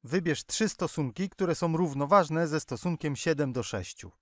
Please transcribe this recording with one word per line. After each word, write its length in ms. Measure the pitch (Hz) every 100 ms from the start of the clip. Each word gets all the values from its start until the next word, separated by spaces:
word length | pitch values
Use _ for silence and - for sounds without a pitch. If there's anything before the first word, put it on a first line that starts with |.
Wybierz 420 | 113 170 170 143 -
trzy 240 | - 220
stosunki, 600 | - 175 - 135 113 190
które 260 | - 180 160
są 220 | 170 160
równoważne 720 | 175 139 143 202 156 160 165
ze 120 | 151
stosunkiem 560 | - 120 180 165 156 135
siedem 380 | - 147 139
do 100 | 123
sześciu. 480 | 117 104 90 - 87 _